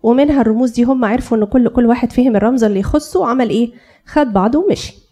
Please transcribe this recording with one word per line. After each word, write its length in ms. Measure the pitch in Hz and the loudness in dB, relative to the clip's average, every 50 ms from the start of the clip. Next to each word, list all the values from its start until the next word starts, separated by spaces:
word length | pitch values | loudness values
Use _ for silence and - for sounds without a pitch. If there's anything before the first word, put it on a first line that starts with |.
| - | 2
ومنها 380 | 226 233 262 285 294 294 277 | 2 2 2 2 2 2 2
الرموز 300 | 233 220 220 226 254 254 | 2 0 2 0 0 -2
دي 140 | 226 240 240 | 0 0 0
هم 200 | 240 269 262 240 | 0 0 0 0
عرفوا 320 | 202 214 254 262 - 247 | -2 -2 -4 -2 -2 -2
إن 80 | 220 214 | -2 -2
كل، 240 | 202 208 254 240 226 | 0 0 0 0 2
كل 180 | 233 254 240 | 0 0 2
واحد 260 | 226 240 247 - 233 - | 2 2 0 -2 -2 0
فهم 240 | - 247 262 226 | 0 0 2 2
الرمز 280 | 202 196 226 262 262 226 | 2 2 2 0 2 0
اللي 160 | 214 208 190 | 0 0 0
يخصه 400 | 202 - - 302 302 - - 359 | -2 0 -2 -2 -2 -2 -2 -2
وعمل 300 | 269 240 233 262 247 226 | -2 0 0 -2 -2 -2
إيه؟ 220 | 143 220 240 233 - - _ _ _ _ _ | 0 -2 -2 -2 -4 -16 _ _ _ _ _
خد 200 | - - 302 294 247 208 | -4 0 0 0 2 0
بعضه 260 | 196 185 220 247 302 | 0 0 2 0 0
ومشي. 360 | 370 415 - - - - - - _ _ | 0 0 -2 -2 -6 -16 -18 -20 _ _